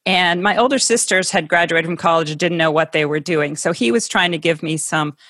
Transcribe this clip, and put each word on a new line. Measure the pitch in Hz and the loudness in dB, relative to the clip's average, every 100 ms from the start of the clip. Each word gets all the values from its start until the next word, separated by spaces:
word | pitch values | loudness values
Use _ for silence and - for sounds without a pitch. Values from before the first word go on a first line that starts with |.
| 185 | 0
and | 185 180 175 | 2 2 2
my | 202 202 | 2 2
older | 247 269 | 2 2
sisters | - 240 - 185 180 | 2 0 2 0 0
had | 185 156 | -2 0
graduated | 175 170 165 165 | 0 2 0 -2
from | 165 | -2
college | 175 165 156 | 0 2 0
and | 151 | -2
didn't | 175 170 | -2 0
know | 160 | 0
what | 151 160 | 2 0
they | 160 147 | 0 0
were | 151 | -2
doing. | 165 160 147 151 | -2 -2 -2 -2
So | 170 | -4
he | 175 233 | 0 0
was | 233 - | 0 0
trying | 202 175 | 0 0
to | 165 | 0
give | 165 160 | -2 -2
me | 160 160 | -4 -6
some | - 160 147 - | -2 -2 -2 -6